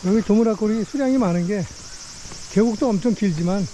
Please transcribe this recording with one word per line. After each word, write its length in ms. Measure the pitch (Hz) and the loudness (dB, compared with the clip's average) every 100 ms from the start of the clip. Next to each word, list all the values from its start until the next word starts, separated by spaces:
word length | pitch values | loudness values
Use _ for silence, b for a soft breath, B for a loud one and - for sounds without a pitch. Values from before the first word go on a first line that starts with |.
여기 160 | 180 220 | 2 2
조물락골이 600 | 208 208 226 202 214 226 | 4 4 4 2 0 0
수량이 340 | 202 277 262 262 | -2 -2 0 2
많은 300 | 202 175 175 | 2 0 0
게 160 | 208 165 - - - - - - - - | -2 -4 -10 -16 -16 -18 -18 -16 -16 -2
계곡도 340 | 190 233 214 269 | 2 2 2 0
엄청 280 | 202 240 | 2 0
길지만 500 | 214 202 160 170 202 180 | 0 0 0 0 0 -4